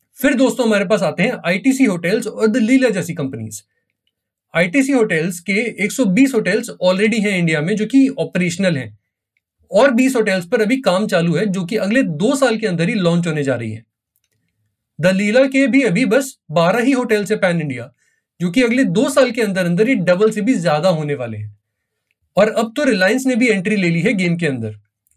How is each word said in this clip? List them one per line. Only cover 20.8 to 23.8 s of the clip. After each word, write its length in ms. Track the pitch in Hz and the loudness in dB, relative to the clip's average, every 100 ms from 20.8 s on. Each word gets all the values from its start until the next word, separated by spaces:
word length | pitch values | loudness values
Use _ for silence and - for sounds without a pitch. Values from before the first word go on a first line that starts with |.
| 185 | 2
होने 240 | 160 147 | 0 -2
वाले 240 | 143 120 107 | -6 -6 -10
हैं। 220 | 104 - _ _ _ _ _ _ _ - | -12 -16 _ _ _ _ _ _ _ 0
और 120 | 214 | 2
अब 240 | 214 226 - | 0 -4 -2
तो 80 | |
रिलायंस 420 | 285 208 185 254 262 | -2 2 2 0 0
ने 100 | 240 | 0
भी 120 | 247 | 0
एंट्री 280 | 196 180 | 0 -2
ले 140 | 208 | -2